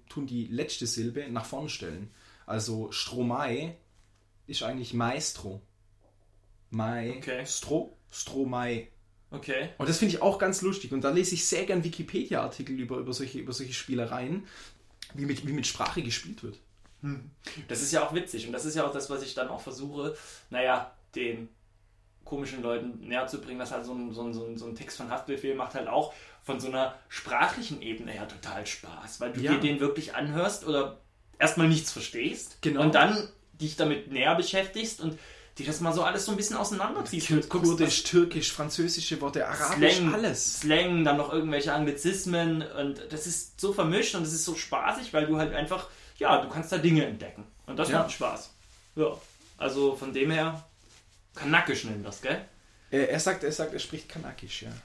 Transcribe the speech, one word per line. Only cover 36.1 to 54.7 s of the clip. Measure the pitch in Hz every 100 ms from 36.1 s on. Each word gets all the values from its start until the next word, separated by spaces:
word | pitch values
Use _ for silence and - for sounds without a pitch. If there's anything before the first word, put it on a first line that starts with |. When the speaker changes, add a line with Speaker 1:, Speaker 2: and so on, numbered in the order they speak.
| 190 214
Speaker 2:
so |
ein | 202
bisschen | 202 -
auseinanderziehst | 202 196 214 392 - 170 151
Speaker 1:
Kur-, | 151
Speaker 2:
und | -
guckst, | 180 165
Speaker 1:
Kurdisch, | 165 151 -
Speaker 2:
was | -
Speaker 1:
Türkisch, | 175 170 160 -
französische | - 151 - 170 170 - 156
Worte, | 143 143 -
Arabisch, | 147 147 147 151 185
Speaker 2:
Slang, | 165
Speaker 1:
alles. | 175 220 120 - -
Speaker 2:
Slang, | 151 156 180 170
dann | 151 147
noch | 143
irgendwelche | 160 156 147 147
Anglizismen | 147 151 139 170 196 180 170 165 160
und | 156 - 139 139 -
das | 151 175
ist | 165 - -
so | 196
vermischt | 196 160 196 247
und | 190
das | 156
ist | 160
so | -
spaßig, | 160 - 131 - - -
weil | 156 151
du | 156
halt | 156
einfach, | 131 151 180 - - - -
ja, | 143 -
du | -
kannst | 156 170
da | 175
Dinge | 165 156 135
entdecken | 107 - - 104 - -
und | 135
das | 160
Speaker 1:
Ja. | 160
Speaker 2:
macht | 160
Spaß. | - 123 - - - - - -
Ja, | - 151 - - - - -
also | 135 139 139 135
von | 135
dem | 131 143
her, | 160 160 156 - _ - - - - _
Kanakisch | - 143 165 160 -
nennen | 120 107
das, | 101 -
gell? | 127 180 - - - - -
Speaker 1:
Äh, | 135
er | 135 160
sagt, | 190 185
er | 147
sagt, | 156 156
er | -
spricht | - 156 -
Kanakisch, | 165 139 - 104 -
ja. | 113